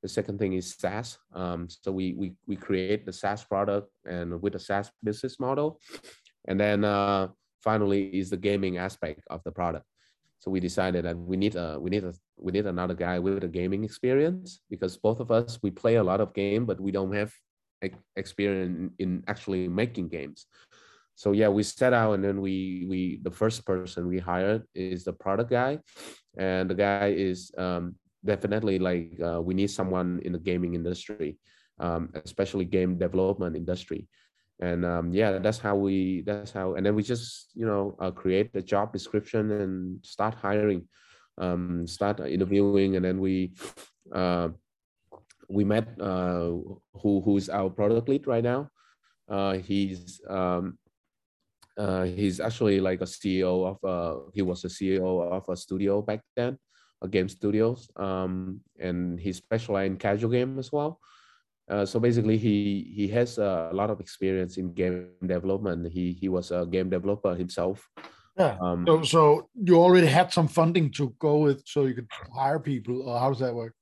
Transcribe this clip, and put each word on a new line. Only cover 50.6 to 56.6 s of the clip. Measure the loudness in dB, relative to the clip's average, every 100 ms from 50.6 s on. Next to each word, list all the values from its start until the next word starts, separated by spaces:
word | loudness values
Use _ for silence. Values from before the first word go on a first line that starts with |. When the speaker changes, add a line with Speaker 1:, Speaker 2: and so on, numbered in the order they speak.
| -2 -8 _ _ _ _ _ _ _ _ -16 -4
Speaker 1:
uh, | -2 0
he's | 0 0 0 0
actually | -4 0 4 4
like | 2 0
a | -4
C | -4 0 2
E | 2
O | 2
of, | 0 -2 -4
uh, | -2 -2 -6 -6
he | -2
was | -2 -2 -6
a |
C | -4 0 0
E |
O | 2 0
of | 0 -2 -4
a | -6
studio | -4 -2 2 0
back | 0 -6 _ -4
then, | -4 -4